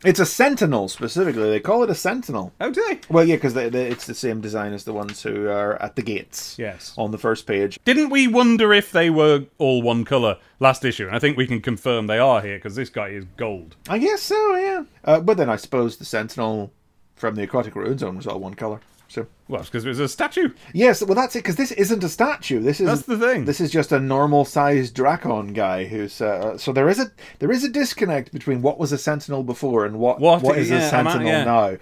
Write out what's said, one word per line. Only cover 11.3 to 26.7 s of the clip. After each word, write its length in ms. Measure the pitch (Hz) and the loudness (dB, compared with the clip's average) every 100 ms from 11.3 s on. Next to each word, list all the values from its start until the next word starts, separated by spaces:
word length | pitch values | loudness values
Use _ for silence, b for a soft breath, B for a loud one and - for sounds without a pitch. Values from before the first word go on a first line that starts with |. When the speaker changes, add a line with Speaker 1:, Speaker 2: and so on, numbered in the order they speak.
| 131 | 0
Speaker 2:
we 100 | 127 | -2
can 120 | 120 | -2
confirm 460 | 131 113 131 120 107 | -4 -4 -2 -2 0
they 140 | 110 | 4
are 200 | 135 117 | 4 4
here, 200 | 101 98 | 0 -8
'cause 160 | 104 104 | -10 -10
this 160 | 123 | -8
guy 160 | 117 101 | -8 -8
is 160 | 101 90 - | -10 -14 -8
gold. 420 | 113 95 80 - - | -6 -6 -12 -18 -6
Speaker 1:
I 80 | 208 | -2
guess 240 | 330 403 | 0 0
so, 340 | - 427 427 370 | -2 0 2 0
yeah. 260 | 392 381 294 _ | -2 -4 -8 _
Uh, 180 | - 156 | 2 4
but 160 | 175 196 | 4 2
then 120 | 131 | 0
I 60 | 107 | -2
suppose 420 | - 131 117 - | -2 -2 -2 -4
the 80 | - | -6
sentinel 680 | 110 110 - 113 110 101 - _ _ _ _ | -6 -6 -4 -4 -4 -8 -14 _ _ _ _
from 180 | 117 | -4
the 80 | 107 | -4
Aquatic 340 | 101 127 110 104 | -2 -2 -4 -4
Ruin 220 | 101 135 | -4 -4
Zone 180 | 104 92 | -6 -6
was 120 | 113 | -8
all 120 | 98 | -8
one 140 | 95 | -10
colour. 260 | 92 110 107 - _ _ | -8 -8 -8 -14 _ _
So. 200 | - 113 _ - | -12 -12 _ -10
Speaker 2:
Well, 140 | 120 | -10
it's 80 | - | -8
'cause 160 | 120 120 | -8 -6
it 40 | |
was 100 | 123 | -4
a 80 | 143 | -4
statue. 400 | - - - 330 B B | -2 -4 -2 -2 B B
Speaker 1:
Yes, 300 | 170 247 190 | 4 4 4
well, 100 | 196 | 2
that's 220 | 202 254 240 | 2 0 -2
it, 80 | |
'cause 120 | 196 170 | -2 -2
this 160 | 254 | -2
isn't 300 | 226 196 220 | 0 0 0
a 60 | 180 | -2
statue. 500 | - 254 294 - 120 | 0 0 0 -2 0
This 220 | 117 147 | 0 2
is 60 | 180 | 0
Speaker 2:
That's 160 | 147 | 0
the 140 | 135 220 | -2 0
thing. 260 | 240 240 143 | 2 2 0
Speaker 1:
This 160 | 143 | -2
is 80 | 160 | 0
just 200 | 160 147 | 0 2
a 80 | 139 | 0
normal-sized 960 | 135 135 147 147 139 156 143 143 123 117 | 2 2 4 4 2 2 2 2 0 0
Drakon 560 | 135 165 - 110 101 | 2 2 -2 -4 -4
guy 320 | 104 95 92 95 | -2 0 -2 -4
who's, 340 | 110 101 - | -6 -8 -4
uh, 380 | 107 95 107 101 | -2 0 -4 -4
so 160 | - | -2